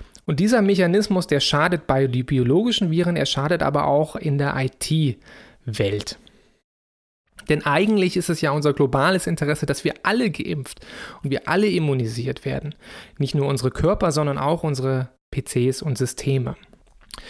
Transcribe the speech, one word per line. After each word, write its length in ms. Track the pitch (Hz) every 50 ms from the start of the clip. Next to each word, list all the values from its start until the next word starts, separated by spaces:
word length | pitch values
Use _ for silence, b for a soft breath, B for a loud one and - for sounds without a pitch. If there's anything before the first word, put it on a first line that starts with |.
| B B B B B
Und 140 | - 156 135
dieser 220 | 185 214 254 233
Mechanismus, 640 | 196 196 202 185 185 170 170 208 214 - 196 185 175
der 140 | - 147 139
schadet 440 | - - - 147 156 175 180 160 -
bei 220 | - 135 135 135
die 160 | 131 120 127 127
biologischen 680 | - 143 131 123 120 135 180 220 247 220 - 202 165
Viren, 280 | 160 170 175 175 170
er 80 | 156 139
schadet 360 | 131 - - 139 151 180 - -
aber 220 | 139 143 143 147
auch 300 | 143 139 147 156 151 -
in 220 | - 190 156 143
der 180 | 143 139 143 -
I-T-Welt. 1600 | 135 131 131 - - - - 156 160 156 135 117 - - - - - - - - _ - 120 107 - 107 98 101 104 - - - - - b b b b b b b b _ _ _ _ _ _ _ _ _ _ _ _ _ _ - - -
Denn 160 | 151 147 -
eigentlich 500 | 147 143 156 202 208 220 208 175 180 -
ist 140 | 180 165 -
es 100 | 170 -
ja 120 | - 151
unser 200 | 139 151 147 151
globales 560 | 139 - 147 123 127 139 139 175 190 180 -
Interesse, 380 | 175 170 - 151 143 151 - -
dass 180 | 147 143 - -
wir 120 | 165 - - -
alle 260 | - 208 240 254 208
geimpft 560 | 147 - - - 170 147 131 - - - B B B B B B B B
und 100 | B 143
wir 180 | 135 - - -
alle 180 | 160 185 214
immunisiert 800 | 208 180 175 160 147 135 127 120 110 113 117 120 131 127 - -
werden. 300 | 139 135 135 - 147 - B B B B B B B B
Nicht 180 | B 143 135 -
nur 120 | 147 139
unsere 240 | 139 139 127 123 131
Körper, 420 | - - - 165 165 - 208 170 143
sondern 240 | 156 151 147 139
auch 260 | - - 143 165 165 -
unsere 460 | 156 143 127 127 131 131 131 127 - _ _ _ _
P 100 | - 135
Cs 400 | - - - 127 120 127 131 -
und 160 | - 160 127
Systeme. 580 | - 131 120 - - - 135 135 135 123 123 131 - - - - - _ _ _ - - B B B B B